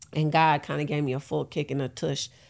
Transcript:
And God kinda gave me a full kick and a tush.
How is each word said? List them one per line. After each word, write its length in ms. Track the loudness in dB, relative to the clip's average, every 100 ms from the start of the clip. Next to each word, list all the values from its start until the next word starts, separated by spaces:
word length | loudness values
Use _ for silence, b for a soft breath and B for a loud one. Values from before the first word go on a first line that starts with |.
| -8
And 200 | 0 2
God 320 | 4 6 4
kinda 220 | 0 -4 -2
gave 180 | 0
me 100 | 0
a 60 | -2
full 260 | -2 -4 -2
kick 240 | -4 -2
and 100 | -2
a 80 | -4
tush. 420 | -2 -2 -2 -6 b b